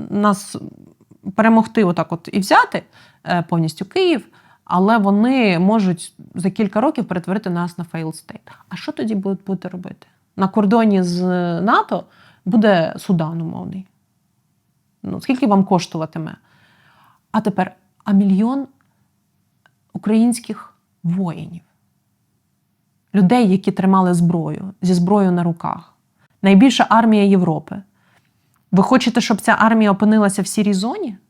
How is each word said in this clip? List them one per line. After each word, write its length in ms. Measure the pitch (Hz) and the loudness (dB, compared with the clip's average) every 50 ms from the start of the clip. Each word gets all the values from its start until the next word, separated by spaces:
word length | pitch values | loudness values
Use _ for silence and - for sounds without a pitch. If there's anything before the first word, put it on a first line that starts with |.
| - - | -12 -6
нас 460 | - 202 208 208 196 196 - - - - - - - _ - - _ _ _ _ - _ - 196 - | -4 0 2 2 0 0 -4 -14 -14 -14 -14 -14 -18 _ -20 -20 _ _ _ _ -20 _ -14 -8 -2
перемогти 480 | - 214 226 226 226 220 226 - 226 208 | 2 2 4 4 4 2 2 0 0 0
отак 280 | 175 170 170 160 - | 0 0 -2 -4 -6
от 180 | 170 170 - - - | -6 -10 -10 -6 -6
і 60 | 202 | -4
взяти, 440 | 185 - 302 440 494 - - - - _ _ _ - _ _ _ - | 0 2 4 2 2 2 -2 -10 -10 _ _ _ -20 _ _ _ -6
е, 180 | - 180 175 | -4 -4 -4
повністю 440 | 165 - 175 170 160 160 - - 190 | -2 -2 -2 -2 -2 -2 -4 -8 -12
Київ, 400 | - - 370 381 359 320 220 - _ _ _ _ _ _ _ _ | -6 -2 0 0 0 0 -2 -4 _ _ _ _ _ _ _ _
але 320 | - 170 180 190 208 233 226 | -2 0 2 4 4 4 2
вони 600 | 190 196 202 202 220 247 269 262 233 202 175 165 | 2 2 2 2 2 2 2 2 2 2 2 2
можуть 540 | 180 196 220 226 196 185 175 175 - - _ _ - - - | 2 2 2 2 2 0 -2 -4 -6 -18 _ _ -20 -16 -12
за 140 | - 175 190 | -6 -4 -4
кілька 300 | 190 - 214 196 - 214 | -2 -2 -4 -2 -2 -2
років 240 | 240 320 311 - 196 | -2 -2 -2 -4 -6
перетворити 440 | - 180 180 170 180 190 208 - 190 | -6 -6 -8 -6 -6 -6 -6 -4 -4
нас 280 | 175 170 175 170 - - | -4 -4 -6 -6 -8 -12
на 60 | 170 | -14
failed 220 | - - 165 160 | -10 -10 -10 -8
state. 460 | 160 156 - _ - - - _ - - _ _ - | -8 -10 -14 _ -20 -20 -20 _ -20 -20 _ _ -18
А 60 | 185 | -16
що 160 | - - 302 | -14 -12 -12
тоді 240 | 294 - 254 220 220 | -10 -8 -6 -6 -4
будуть, 280 | 196 185 196 196 190 - | -4 -4 -4 -6 -6 -6
будете 260 | - 196 180 - 180 | -8 -8 -8 -8 -12
робити? 380 | - 180 180 - - _ - _ _ _ _ _ - | -14 -12 -14 -14 -16 _ -20 _ _ _ _ _ -6
На 120 | - 196 190 | -2 -2 0
кордоні 560 | - 226 208 190 233 233 226 214 202 190 180 | 0 0 2 2 2 2 2 2 2 2 0
з 180 | 175 175 175 180 180 180 180 175 175 170 165 | 0 -2 -2 -2 -2 -2 -2 -2 -2 -4 -2
нато 420 | 180 220 285 403 440 - 214 170 - _ _ _ _ _ _ _ - | -2 0 0 0 0 -2 -6 -8 -8 _ _ _ _ _ _ _ -6
буде 480 | 185 208 226 214 214 196 170 160 - - - | -2 0 2 4 4 4 2 0 -2 -6 -10
Судан 440 | - - 190 160 160 156 170 165 | -4 -2 -2 -2 -2 -4 -6 -8
умовний. 460 | 165 165 - - 185 - - 190 190 _ _ _ _ _ _ _ _ _ _ _ _ _ _ _ _ _ _ _ _ _ _ _ - | -8 -8 -10 -10 -12 -12 -12 -14 -16 _ _ _ _ _ _ _ _ _ _ _ _ _ _ _ _ _ _ _ _ _ _ _ -12
Ну, 180 | 190 185 180 | -10 -10 -10
скільки 260 | - - 262 254 285 214 | -4 -4 -4 -2 0 2
вам 160 | 208 196 190 | 2 2 2
коштуватиме? 720 | - 196 175 175 - - 160 160 156 - 165 156 165 - - _ _ _ _ _ _ _ _ _ _ _ _ _ _ _ _ _ _ | 2 0 -2 -2 -4 -8 -8 -8 -8 -8 -10 -10 -12 -14 -16 _ _ _ _ _ _ _ _ _ _ _ _ _ _ _ _ _ _
А 100 | - 220 | -6 -4
тепер: 340 | 220 208 190 - 185 - - _ _ _ _ _ - | -4 -2 -2 -2 -4 -6 -6 _ _ _ _ _ -6
а 80 | 214 | 0
мільйон 560 | 202 196 208 196 190 185 220 233 262 277 269 - _ _ _ _ _ _ _ _ _ _ _ _ _ _ _ _ _ _ _ _ _ _ _ _ - | 0 2 2 2 2 0 0 -2 -2 -6 -8 -10 _ _ _ _ _ _ _ _ _ _ _ _ _ _ _ _ _ _ _ _ _ _ _ _ -14
українських 800 | 170 - 202 220 220 233 240 233 240 - - 214 - - - _ _ _ _ _ _ - | -8 -4 0 2 2 2 2 0 -2 -8 -12 -14 -14 -14 -20 _ _ _ _ _ _ -6
воїнів? 580 | 170 175 190 196 170 156 - 160 180 175 170 _ _ _ _ _ _ _ _ _ _ _ _ _ _ _ _ _ _ _ _ _ _ _ _ _ _ _ _ _ _ - | -4 -2 -2 -4 -6 -6 -10 -14 -16 -16 -20 _ _ _ _ _ _ _ _ _ _ _ _ _ _ _ _ _ _ _ _ _ _ _ _ _ _ _ _ _ _ 0
Людей, 340 | 196 185 180 240 247 240 185 | 2 4 4 4 4 4 2
які 220 | 185 190 - 202 | 2 2 0 -2
тримали 420 | 196 - 185 190 196 190 185 180 175 | -4 0 0 2 2 4 2 2 2
зброю, 600 | 170 170 170 175 165 156 151 151 - - 190 - - | 2 0 0 0 -2 -4 -6 -8 -10 -12 -14 -12 -6
зі 120 | 185 180 185 | -2 0 0
зброєю 380 | 175 175 180 208 208 196 185 | 2 2 2 2 2 2 2
на 120 | 175 175 170 | 0 0 -2
руках. 500 | 175 165 165 - - - 175 - _ _ _ _ _ _ _ _ _ _ - | -2 -4 -4 -6 -8 -8 -8 -12 _ _ _ _ _ _ _ _ _ _ -2
Найбільша 440 | - 196 196 190 262 277 - - 226 - | 2 6 6 8 6 6 4 2 2 2
армія 340 | 208 226 226 226 220 208 202 | 4 4 4 4 4 4 4
Європи. 580 | 196 196 185 180 165 156 151 156 - - 202 190 _ _ _ _ _ _ _ _ _ _ _ _ _ _ _ _ - | 4 4 4 2 0 -2 -4 -6 -12 -16 -16 -16 _ _ _ _ _ _ _ _ _ _ _ _ _ _ _ _ -2
Ви 120 | - 190 185 | 2 2 2
хочете, 380 | - 254 247 - 247 220 240 | 4 2 2 2 2 0 0
щоб 200 | - - 226 196 | 0 0 -2 -2
ця 140 | - - 214 - | 0 0 2 2
армія 320 | 208 220 226 220 214 208 | 4 2 4 4 4 2
опинилася 500 | 196 196 214 214 214 220 208 196 196 - | 2 2 2 4 4 4 2 2 0 -2
в 60 | 190 - | -4 -4
сірій 260 | - 214 208 208 202 | -2 -2 0 0 0
зоні? 440 | 185 202 240 320 427 370 247 190 - _ _ | 0 -2 -4 -6 -6 -8 -10 -10 -12 _ _